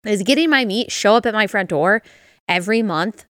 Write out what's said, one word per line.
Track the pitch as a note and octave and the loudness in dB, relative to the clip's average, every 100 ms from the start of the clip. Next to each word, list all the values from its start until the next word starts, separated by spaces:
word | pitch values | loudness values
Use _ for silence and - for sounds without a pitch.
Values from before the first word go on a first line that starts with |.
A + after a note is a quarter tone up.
is | G#3+ G#3 | -2 -2
getting | G3 C#4+ E4 | 2 2 2
my | C#4 | 0
meat | A#3 G3+ - | 0 -4 -6
show | - G3+ | 0 2
up | A#3 A#3+ | 4 2
at | |
my | G#3+ G3+ | -2 -2
front | G#3 F#3 | -2 -2
door | D3+ F3 A3 _ _ _ _ - | 0 2 0 _ _ _ _ -4
every | F3+ F3+ A3+ | -4 0 -2
month | A3 D#3+ F#3+ - _ | 0 -2 -4 -8 _